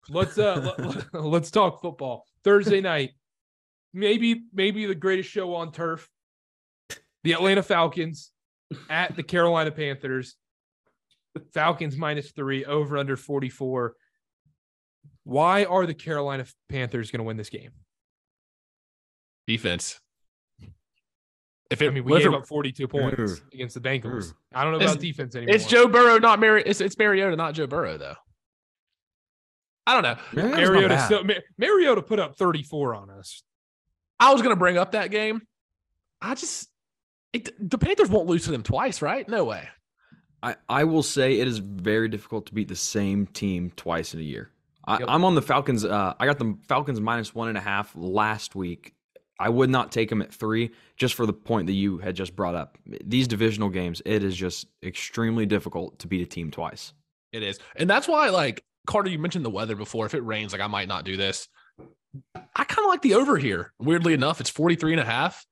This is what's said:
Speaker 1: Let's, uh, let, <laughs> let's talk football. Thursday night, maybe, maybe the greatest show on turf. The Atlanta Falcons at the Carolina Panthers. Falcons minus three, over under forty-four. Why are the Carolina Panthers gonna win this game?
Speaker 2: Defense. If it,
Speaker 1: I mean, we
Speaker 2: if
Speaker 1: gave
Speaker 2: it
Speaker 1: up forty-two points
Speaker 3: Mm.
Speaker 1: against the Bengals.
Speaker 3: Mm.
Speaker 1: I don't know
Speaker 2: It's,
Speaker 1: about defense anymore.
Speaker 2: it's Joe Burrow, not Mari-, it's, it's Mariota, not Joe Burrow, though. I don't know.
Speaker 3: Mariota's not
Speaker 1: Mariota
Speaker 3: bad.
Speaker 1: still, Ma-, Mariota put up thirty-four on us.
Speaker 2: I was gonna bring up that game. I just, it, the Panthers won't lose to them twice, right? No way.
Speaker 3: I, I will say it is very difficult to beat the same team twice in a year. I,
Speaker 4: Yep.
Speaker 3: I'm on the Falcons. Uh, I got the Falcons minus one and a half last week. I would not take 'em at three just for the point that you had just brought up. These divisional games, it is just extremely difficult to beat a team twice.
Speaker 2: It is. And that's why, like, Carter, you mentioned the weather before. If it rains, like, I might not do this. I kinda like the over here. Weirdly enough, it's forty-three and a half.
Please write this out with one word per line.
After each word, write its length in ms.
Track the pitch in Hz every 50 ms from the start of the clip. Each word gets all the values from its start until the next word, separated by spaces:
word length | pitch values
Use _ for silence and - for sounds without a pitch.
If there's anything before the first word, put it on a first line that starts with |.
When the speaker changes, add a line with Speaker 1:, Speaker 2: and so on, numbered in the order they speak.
| _ -
Speaker 1:
Let's, 280 | 143 175 190 - - 214
uh, 360 | 208 202 180 151 131 123 - -
let, 360 | 127 - 135 - - - -
<laughs> 100 | 165 156
let's 260 | 151 160 170 156 -
talk 300 | - 220 196 180 - -
football. 460 | - 170 156 - 139 131 120 - _ _ _ _
Thursday 380 | _ 196 202 202 196 214 202 196
night, 320 | 190 185 165 147 135 127 _ _ _ _ _ _ _ _ _ _ _ _ _ _ _ _ -
maybe, 480 | 180 208 202 220 226 233 233 233 233 233 -
maybe 320 | - 190 190 208 196 214 214
the 100 | 202 190
greatest 340 | 156 160 190 190 190 180 -
show 240 | - 208 190 175 175
on 160 | 170 165 160
turf. 380 | 151 160 170 165 165 160 - _ _ _ _ _ _ _ _ _ _ _ _ _ _ _ _ _ - - _ _ _ _
The 100 | - 160 165
Atlanta 280 | 165 180 190 196 196
Falcons 680 | 185 - 190 170 165 165 - 175 160 160 156 - - _ _ _ _ _ _ _ _ _ 151 131 - -
at 240 | 156 165 180 170 -
the 80 | 170
Carolina 480 | 156 - 175 175 170 170 170 160 156 156
Panthers. 640 | 151 156 151 143 139 135 - 135 131 131 123 - _ _ _ _ _ _ _ _ _ _ _ _ _ _ _ _ _ _ _ _ _ - - _ _
Falcons 420 | 165 151 160 165 - 165 147 131
minus 360 | 139 165 151 151 147 143 -
three, 320 | _ 151 139 135 135 135 131
over 340 | 135 143 151 147 139 147 143
under 180 | 139 139 131
forty-four. 760 | 131 - - 143 139 135 127 - - 139 127 131 127 120 113 - _ _ _ _ _ _ _ _ _ _ _ _ _ _ _ _ _ _ _ _ _ _ - _ _ _
Why 400 | 135 123 139 156 175 190 202 208
are 220 | 175 180 190 185
the 80 | 165 156
Carolina 520 | - - 156 160 147 143 139 139 135 127 - _ _ _ _
Panthers 420 | 147 135 127 120 - 120 113 -
gonna 100 | - 117
win 140 | 110 113 110
this 120 | 110 104 -
game? 220 | - - - - _ _ _ _ _ _ _ _ _ _ _ _ _ _ _ _ _ _ _ _ _ _ _ _ _ _ _ _ _ _ _ _ _ _ _
Speaker 2:
Defense. 540 | - 113 113 - 95 87 87 - - - - _ _ _ _ _ _ _ _ _ _ _ _ - - - _ _ _ _ _ _ _ _ _ _ _ _ _ _ _ _ _ _ _
If 100 | 120 113
it, 60 | 147
Speaker 1:
I 40 | 143
mean, 140 | 135 135 120
we 80 | 127 151
Speaker 2:
if 60 | 175
Speaker 1:
gave 100 | 147 147
Speaker 2:
it 40 | 147
Speaker 1:
up 100 | 139 135
forty-two 420 | - 151 147 139 135 131 - 135 127
points 280 | - 143 135 131 135 123
Speaker 3:
Mm. 360 | 113 101 87 - _ _ -
Speaker 1:
against 200 | 131 127 120 -
the 60 | 123
Bengals. 460 | 117 131 135 131 113 117 127 113 95 82
Speaker 3:
Mm. 40 | 80 _ _ _ -
Speaker 1:
I 100 | 127 139
don't 80 | 156
know 60 | 160 160
Speaker 2:
It's, 120 | 160 156
Speaker 1:
about 80 | 156 143
defense 340 | 175 170 139 - 135 123 -
anymore. 180 | 123 120 170 208
Speaker 2:
it's 120 | 220 -
Joe 220 | - 233 240 240 240
Burrow, 300 | 214 240 247 240 226 220
not 200 | 226 233 214 202
Mari-, 260 | 220 220 214 214 -
it's, 140 | - 202 -
it's 180 | 180 196 - -
Mariota, 360 | 214 208 202 190 196 190 165
not 180 | 156 165 156 147
Joe 120 | 160 151
Burrow, 300 | 127 139 165 151 87 80
though. 180 | 76 71 - 147 - _ _ _ _ _ _ _ _ _ _ _ _ _ _ _ _ _ _ _ _ _ _ _ _ _ _ _ _ _ _ _ _ _
I 80 | - 254
don't 80 | 247
know. 140 | 175 120 117 - - - -
Speaker 3:
Mariota's 180 | 135 180 240 - -
not 120 | 175 185
Speaker 1:
Mariota 160 | 190 190 190 -
Speaker 3:
bad. 160 | - 135 127
Speaker 1:
still, 180 | - 214 202 185
Ma-, 100 | 190 202 180 - _ _ -
Mariota 440 | 226 349 427 381 349 285 240 196
put 180 | - - 220 208
up 160 | 170 147 -
thirty-four 580 | - 190 180 160 147 147 - 160 151 143 123 113
on 160 | 101 98 98
us. 320 | 98 98 92 - - - _ _ _ _ _ _ _ _ _ _ _ _ _ _ _ _
Speaker 2:
I 120 | 233 269
was 100 | 277 254
gonna 140 | 220 254 214
bring 200 | 175 180 180 180
up 160 | 175 185 185
that 180 | - 214 190 170
game. 300 | 202 214 214 214 214 226 - _ _ _ _ _ _ _ _ _ _ _ _ _ _ _
I 140 | - 208 269
just, 340 | - - 311 - - - _ _ _ _ _ _ _ _ _ _ _ _ _
it, 180 | - 240 233 - - -
the 200 | 208 175 - 226
Panthers 320 | - 320 403 - 403 202
won't 180 | 190 214 165 175
lose 160 | 170 - -
to 60 | 165
them 120 | 156 120
twice, 380 | 110 - 120 147 240 269 - -
right? 240 | 202 175 208 277 - -
No 160 | 226 214 160
way. 240 | 113 107 87 - - - _ _ _ _ _ _ _ - _ _ _ _ _ -
Speaker 3:
I, 120 | 107 - _ _ -
I 160 | 120 139 151
will 180 | 160 160 160
say 380 | 139 - - 143 131 131 135 107
it 80 | 127 127
is 100 | 117 107
very 500 | 95 101 101 95 87 107 107 110 113 110
difficult 380 | 107 101 - - 113 107 -
to 80 | - 107
beat 140 | 110 101 -
the 80 | 95
same 500 | - - - - 107 101 98 98 101 101
team 460 | - _ - 104 101 92 87 90 87 -
twice 360 | - - 87 85 82 82 -
in 80 | - 80
a 40 | 80
year. 260 | 76 65 53 60 - _ _ _ _ _ _ -
I, 140 | - 107 -
Speaker 4:
Yep. 100 | 123 113
Speaker 3:
I'm 160 | 131 160 180
on 100 | 190 175
the 60 | 147
Falcons. 420 | - - 131 139 139 - 127 110 107
Uh, 300 | 87 101 104 98 92 - _
I 80 | 123
got 120 | 139 143 139
the 180 | 123 110 101 - _ -
Falcons 320 | 131 135 143 143 131 107
minus 320 | 104 113 117 117 110 - _
one 140 | 113 113 113
and 80 | 110
a 40 | 98
half 320 | 92 104 98 101 104 - -
last 580 | 78 85 92 92 107 104 107 107 107 - - -
week. 380 | 98 92 87 85 - _ - _ _ _ _ _ - _ _ _ -
I 100 | - 110
would 220 | 120 127 131 127
not 200 | 131 127 117 -
take 180 | - 117 113 110
'em 100 | 113 107
at 100 | - -
three 380 | - - 113 107 110 113 117 117 - _ _ _ _
just 180 | - 127 123 -
for 120 | - 120
the 60 | 107
point 340 | 104 - _ - 117 107 82
that 60 | 90 98
you 240 | 98 98 101 95 82
had 160 | 95 95 90
just 180 | 90 95 90 92
brought 180 | 92 98 87 87
up. 220 | 85 71 - _ _ _ - - - -
These 220 | 98 117 127 131 123
divisional 400 | 113 101 113 110 107 107 107 101
games, 320 | 92 92 90 87 85 - -
it 180 | - 110 107
is 140 | 98 98 92
just 300 | 87 95 90 - - - _ _ _
extremely 640 | - 92 92 - - - - 117 117 113 113 113 107
difficult 520 | 98 104 98 - 87 - 85 - - _ _
to 80 | - 87
beat 140 | 95 90
a 40 | 87
team 240 | - - 87 82 78
twice. 400 | - - 82 76 - - - - _ _ _ _ _ _ _ _
Speaker 2:
It 100 | - 113
is. 160 | 107 98 95 - - - -
And 120 | - 165 180
that's 180 | 202 262 285 -
why, 200 | 330 302 302 233
like, 340 | 185 180 147 131 110 - _ _ _ _ _
Carter, 240 | - - 208 196 190
you 80 | 180 151
mentioned 240 | 156 180 - 185 139
the 60 | 113
weather 240 | 98 95 113 110 110
before. 300 | 101 104 - - 113 110
If 80 | 104 -
it 60 | 143
rains, 280 | 120 110 110 107 107 101
like, 80 | 104 95
I 60 | 98 107
might 200 | 104 101 98 95
not 160 | 98 85 78
do 120 | 95 95
this. 320 | 95 98 95 92 - - _ _ _ _ _ _ - - - _ _ _ _ - 139 _ _ _ - - _ _
I 100 | - 269
kinda 240 | - - - 415 392
like 140 | 370 -
the 120 | - 262 190
over 240 | 226 269 277 262 156
here. 340 | 135 120 95 85 87 - _ _
Weirdly 340 | 117 147 165 170 165 170
enough, 280 | 160 139 131 147 160 -
it's 100 | 127 -
forty-three 420 | - - 156 175 170 165 160 156
and 80 | 160 160
a 40 | 127
half. 420 | 110 117 123 151 185 - - - _